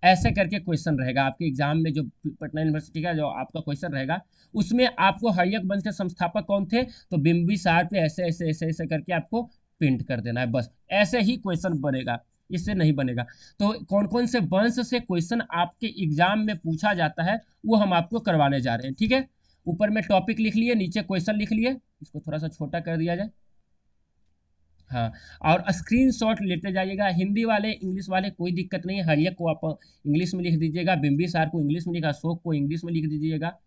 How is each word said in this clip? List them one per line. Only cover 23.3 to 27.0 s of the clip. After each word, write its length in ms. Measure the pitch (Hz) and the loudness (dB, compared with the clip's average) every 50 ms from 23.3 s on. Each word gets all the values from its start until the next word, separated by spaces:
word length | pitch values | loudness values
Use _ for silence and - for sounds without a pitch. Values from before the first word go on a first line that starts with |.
| - _ _ _ _ _ _ _ _ _ _ _ _ _ _ _ _ _ _ _ _ _ _ _ _ _ _ _ _ _ _ _ | -8 _ _ _ _ _ _ _ _ _ _ _ _ _ _ _ _ _ _ _ _ _ _ _ _ _ _ _ _ _ _ _
हाँ, 200 | 131 120 117 113 - - - - - - | -4 -2 -2 -2 -4 -8 -18 -20 -20 -4
और 220 | - 156 160 180 180 202 | 2 2 2 4 4 0
screenshot 720 | 185 185 - - 220 240 262 262 240 - 226 220 220 - | -2 -2 -2 0 2 4 4 4 4 2 0 0 0 0
लेते 300 | 202 190 180 165 175 196 | 0 -2 -2 -2 -2 -2
जाइएगा। 360 | 185 190 190 190 196 196 | -2 0 -2 -2 -2 0